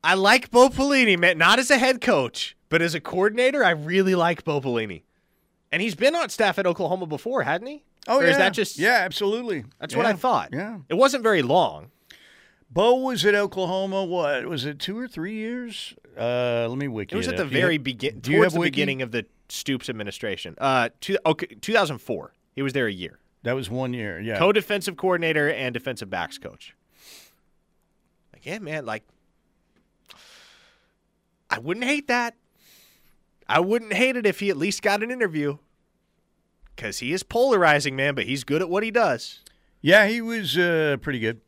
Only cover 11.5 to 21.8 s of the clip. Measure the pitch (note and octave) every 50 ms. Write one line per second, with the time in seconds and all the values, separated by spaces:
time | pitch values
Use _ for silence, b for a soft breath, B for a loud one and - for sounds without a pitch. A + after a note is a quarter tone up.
11.5 | C#3+ F#3 D#3+ G#2+ E2+ D2+ D#2 - _ _ b b b b b b b b b b
12.5 | b b b _ A#2 E3 G3+ A#3+ B3 C4 C4 C4 B3+ F#3+ - G#3 G3+ G#3 G3+ G3
13.5 | - F#3+ F#3 E3+ F#3 F#3+ F#3+ G3 F#3+ G3 G3 E3+ F3 F3+ D#3+ C#3+ C#3+ B2+ A#2+ -
14.5 | F3 C#3 A#2+ D3 D3 C#3+ - - G3 A3+ B3+ A#3+ - E3 D#3+ G3 A3 G#3+ G#3+ A3+
15.5 | A#3+ B3 B3 A#3 G#3 - - - - - _ - - - A2+ A#2+ B2 B2 B2 B2
16.5 | A#2 A#2 A#2 A#2 B2 C3+ C#3+ C#3 A#2 A2 G2+ - - G#3 A3+ - - - F3+ C#3
17.5 | B2+ C#3+ F3+ F3+ E3 D3 B2+ C3+ B2+ G#2+ B2+ C3+ A2 - A2+ A#2+ D3+ E3 F3 F3+
18.5 | D#3 E3+ F3 - C3+ C#3 D3 C#3+ C#3 C3 C3 A#2 A2+ A#2 G2+ _ _ _ _ _
19.5 | - - - - C3+ B2 - - B2 A2 G#2 G2+ - - - G#2+ F#2+ - - E2+
20.5 | E2 - - C3+ C3 B2+ A#2 A#2 _ _ - - G3 - _ - - - - -
21.5 | - G#2 - - G#3+ A3+